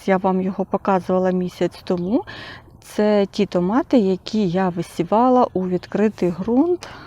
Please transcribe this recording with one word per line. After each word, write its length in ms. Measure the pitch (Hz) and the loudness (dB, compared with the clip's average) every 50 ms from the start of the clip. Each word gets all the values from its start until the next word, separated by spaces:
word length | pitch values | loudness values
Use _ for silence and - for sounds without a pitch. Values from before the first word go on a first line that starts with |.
| - | 2
я 120 | - 190 180 | 0 0 2
вам 240 | 190 190 185 185 | 2 0 0 0
його 240 | 185 185 185 - 190 | -2 -2 -4 -4 -4
показувала 680 | - - 196 - - 196 185 175 - 185 185 185 185 | -4 -4 -2 0 0 0 0 0 0 0 0 2 2
місяць 500 | 185 185 180 180 - - 180 175 - - - | 0 0 -2 -4 -4 -2 -2 -4 -4 -6 -6
тому. 400 | - 185 180 175 180 220 311 427 - - - - - - - - - - - - - - | -4 -4 -4 -2 -2 -2 -2 -2 -4 -12 -16 -16 -16 -18 -18 -20 -20 -20 -20 -20 -8 -2
Це 300 | - 208 214 214 202 202 | 0 2 2 4 2 2
ті 200 | 196 - - 202 | 0 0 -2 -2
томати, 520 | - - 180 175 185 214 262 339 - - 254 | 0 0 0 0 0 0 0 0 2 2 4
які 520 | 196 190 185 190 - - - 214 208 180 | 4 2 0 -2 -4 -4 -2 0 0 0
я 200 | 165 190 190 185 | 0 0 0 -2
висівала 800 | 170 180 165 - - - 165 170 202 220 240 254 254 254 240 - - | -2 -4 -6 -6 -4 -4 -2 0 2 2 4 4 4 4 2 2 0
у 140 | 185 185 185 | -2 -2 -2
відкритий 640 | 180 175 - - - 190 208 220 208 - 185 175 | -2 -4 -4 -4 -2 0 0 0 0 0 -2 -2
ґрунт 580 | 175 175 185 220 233 254 311 349 359 339 - - - - - | -2 -2 -4 0 2 2 4 2 0 -2 -4 -8 -18 -18 -20